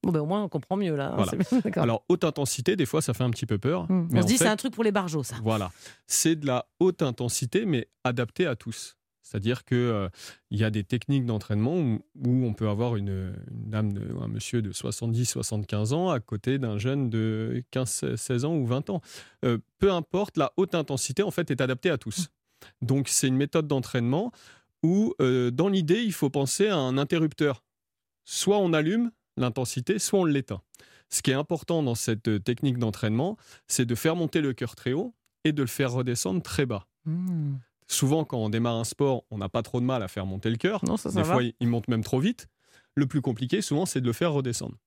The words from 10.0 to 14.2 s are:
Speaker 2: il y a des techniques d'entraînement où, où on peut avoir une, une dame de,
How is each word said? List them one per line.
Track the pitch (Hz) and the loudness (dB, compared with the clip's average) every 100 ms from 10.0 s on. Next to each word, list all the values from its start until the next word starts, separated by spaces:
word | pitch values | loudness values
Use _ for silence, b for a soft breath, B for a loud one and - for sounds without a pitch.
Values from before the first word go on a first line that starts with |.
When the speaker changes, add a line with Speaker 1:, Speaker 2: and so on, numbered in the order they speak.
| 92 B B B _ | -2 B B B _
Speaker 2:
il | 107 | 0
y | |
a | 110 | 0
des | 107 | 0
techniques | 98 123 - 139 | -2 -4 0 0
d'entraînement | 120 107 - 104 113 180 | 0 -2 -2 0 2 2
où, | 143 107 - - | 0 -2 -6 -4
où | 127 127 | 2 2
on | 127 | 2
peut | 107 110 | 0 -2
avoir | 101 123 113 | 0 0 -2
une, | 101 95 95 95 - | -2 -4 -6 -10 -12
une | 113 107 | -10 -4
dame | 107 107 | 0 0
de, | 98 104 - | -2 -6 -6